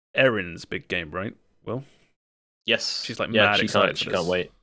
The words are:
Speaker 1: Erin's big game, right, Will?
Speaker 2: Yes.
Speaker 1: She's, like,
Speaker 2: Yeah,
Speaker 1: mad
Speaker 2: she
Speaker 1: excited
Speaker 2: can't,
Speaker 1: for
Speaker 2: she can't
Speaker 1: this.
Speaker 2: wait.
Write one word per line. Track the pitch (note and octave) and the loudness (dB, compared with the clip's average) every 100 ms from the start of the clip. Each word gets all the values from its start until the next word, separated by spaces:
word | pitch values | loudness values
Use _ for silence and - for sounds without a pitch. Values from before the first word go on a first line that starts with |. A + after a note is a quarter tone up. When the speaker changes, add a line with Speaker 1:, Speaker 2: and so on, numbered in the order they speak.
| _ | _
Speaker 1:
Erin's | - C3 G#2+ F2+ E2+ - | 2 2 2 -4 -8 -10
big | G#2+ - | -10 -6
game, | F2+ D#2 | -6 -6
right, | F2+ E2 - _ _ | -6 -8 -10 _ _
Will? | - A#2 C#3 _ _ _ _ _ _ _ - | -10 -10 -10 _ _ _ _ _ _ _ 0
Speaker 2:
Yes. | A2+ - - | 0 0 -6
Speaker 1:
She's, | - A2+ | -6 -6
like, | G#2 | 0
Speaker 2:
Yeah, | A2 G#2 | 4 4
Speaker 1:
mad | G#2 | 4
Speaker 2:
she | |
Speaker 1:
excited | G#2+ G2+ F#2+ | 2 4 2
Speaker 2:
can't, | - | 0
Speaker 1:
for | |
Speaker 2:
she | - | -2
can't | F#2+ | -2
Speaker 1:
this. | F2 | 0
Speaker 2:
wait. | F2+ F2+ _ | 0 -2 _